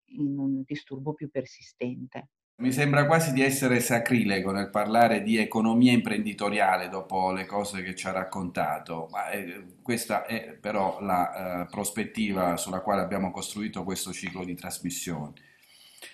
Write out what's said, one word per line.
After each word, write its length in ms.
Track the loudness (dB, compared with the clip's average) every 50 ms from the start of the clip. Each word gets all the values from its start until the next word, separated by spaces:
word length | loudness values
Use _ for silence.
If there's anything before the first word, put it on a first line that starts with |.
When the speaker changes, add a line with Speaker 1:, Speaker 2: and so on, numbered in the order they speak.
| _ _ -6
Speaker 1:
in 260 | -4 -2 -2 -2 -2
un 240 | -2 -2 -2 -2 -4
disturbo 480 | -6 -8 -10 -10 -10 -12 -10 -8 -8 -8
più 160 | -8 -8 -8
persistente. 1000 | -6 -6 -6 -6 -10 -20 -20 -20 -12 -8 -6 -6 -6 -8 -10 -12 -12 -14 -16 -16 _ _ _ _ _ -4
Speaker 2:
Mi 120 | -2 0 2
sembra 340 | 2 2 4 4 4 6
quasi 260 | 6 6 6 4 4 4
di 80 | 4
essere 380 | 4 4 4 4 2 4 4 4
sacrilego 720 | 4 4 2 2 2 4 4 4 4 4 2 2 0 0
nel 180 | 0 -2 -2 0
parlare 540 | 0 0 0 4 6 6 6 6 6 4 2
di 140 | 2 2
economia 560 | 2 2 2 2 2 2 4 6 8 8 8 8
imprenditoriale 960 | 6 4 2 0 -2 -2 -2 -2 -2 -2 0 2 4 4 4 4 2 0 -2
dopo 420 | -6 -8 -6 -4 -2 0 0 0
le 160 | 0 -2 -4
cose 380 | -4 -4 -4 -4 -4 -4 -6 -6
che 100 | -6 -8
ci 140 | -6 -4 -4
ha 20 |
raccontato, 960 | -2 -2 -2 -4 -4 -6 -6 -4 -2 -2 0 0 -2 -4 -6 -8 -8 -8 -8 -8 -8
ma, 180 | -8 -6 -6
eh, 460 | -6 -6 -8 -8 -12 -14 -16 -20 -20 -14
questa 460 | -6 -4 -4 -4 -2 -2 -2 -2 -2
è 300 | -4 -6 -6 -6 -8 -14 -10
però 380 | -6 -4 0 0 0 0 0 -2
la, 640 | -2 0 2 2 2 0 -2 -6 -6 -6 -4 -4 -6
eh, 40 | -6
prospettiva 840 | -4 -4 -4 -4 -2 -4 -6 -4 -2 -2 -2 0 0 2 2 2 2
sulla 240 | 0 -2 -4 -4 -4
quale 200 | -2 0 0 0
abbiamo 300 | 0 0 -2 -2 -2 -2
costruito 540 | -4 -6 -10 -8 -8 -6 -6 -6 -6 -6 -6
questo 280 | -6 -4 -6 -6 -8 -8
ciclo 320 | -8 -8 -10 -8 -8 -8
di 120 | -8 -8
trasmissioni. 800 | -8 -10 -10 -10 -6 -6 -6 -6 -6 -6 -6 -6 -6 -6 -10 -12 -18 -20 _ _ _ _ _ _ _ -20 -20 _ -20 -20 -20